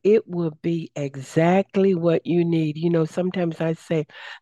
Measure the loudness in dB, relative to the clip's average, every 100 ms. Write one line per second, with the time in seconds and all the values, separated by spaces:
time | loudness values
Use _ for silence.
0 | 2 2 2 -4 -4 -4 -4 -4 -6 -8
1 | -8 -10 -4 2 4 2 0 0 2 2
2 | 2 0 0 0 2 0 -2 -2 0 0
3 | 0 -2 -4 -2 -4 -2 -4 -4 -4 -4
4 | -4 -12 -20 -14